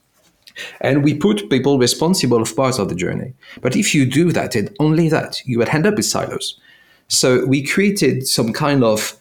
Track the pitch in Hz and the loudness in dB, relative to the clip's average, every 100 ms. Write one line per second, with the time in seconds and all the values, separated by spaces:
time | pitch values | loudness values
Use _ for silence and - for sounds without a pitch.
0 | _ _ _ _ - - - - - 143 | _ _ _ _ -20 -18 -18 -6 0 2
1 | 147 135 202 208 - 131 139 135 120 - | 2 2 2 0 0 0 2 2 2 2
2 | 160 185 131 120 113 - 131 107 92 87 | 0 2 2 2 0 0 -2 0 -4 -4
3 | 87 92 131 - - - 127 131 202 160 | -4 -6 -8 -14 -20 -6 -2 0 0 2
4 | 127 147 175 - - 113 95 - 156 156 | 2 2 2 0 -2 -4 -4 -2 2 2
5 | 165 147 - - - 113 - 151 202 214 | 2 0 -2 -8 -4 -2 0 2 2 0
6 | - 101 - - - - _ _ _ _ | -2 -4 -4 -6 -10 -12 _ _ _ _
7 | _ - 139 127 127 139 135 - 202 202 | _ 0 2 2 2 0 0 0 0 2
8 | 143 127 127 - 113 107 147 143 113 107 | 0 0 -2 -2 -2 -2 0 2 2 2
9 | - - | -4 -10